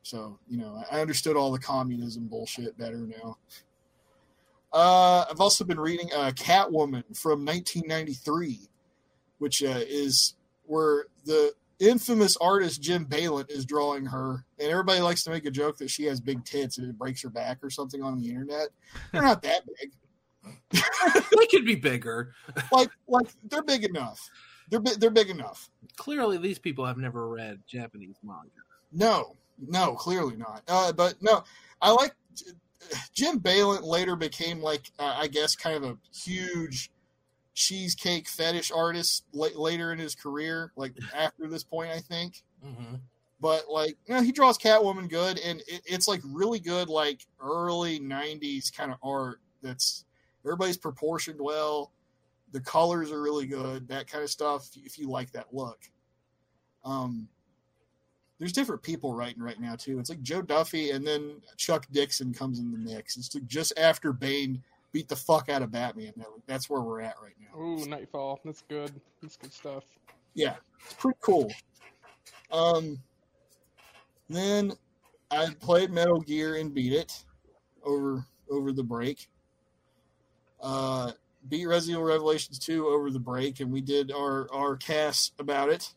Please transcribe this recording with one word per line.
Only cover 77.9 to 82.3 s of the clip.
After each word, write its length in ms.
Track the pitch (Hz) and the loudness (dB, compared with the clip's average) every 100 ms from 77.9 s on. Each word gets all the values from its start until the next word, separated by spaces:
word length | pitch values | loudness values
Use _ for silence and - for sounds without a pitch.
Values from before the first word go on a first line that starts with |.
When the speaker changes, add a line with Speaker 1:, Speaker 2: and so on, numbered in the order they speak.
| 143 139 135 131 _ - | -2 -2 -4 -8 _ -6
Speaker 1:
over 220 | 143 139 | -4 -2
the 120 | 131 | -4
break. 440 | 120 117 123 143 - _ _ _ _ _ _ _ _ _ _ _ _ _ | -4 -4 -6 -8 -16 _ _ _ _ _ _ _ _ _ _ _ _ _
Uh, 520 | 131 135 135 131 123 - _ _ 131 | -6 -2 -2 -2 -4 -8 _ _ -8
beat 180 | 151 175 | -4 2
Resident 320 | 170 165 170 | 2 2 0
Evil 40 | 160 | 2
Revelations 500 | 156 156 | 2 2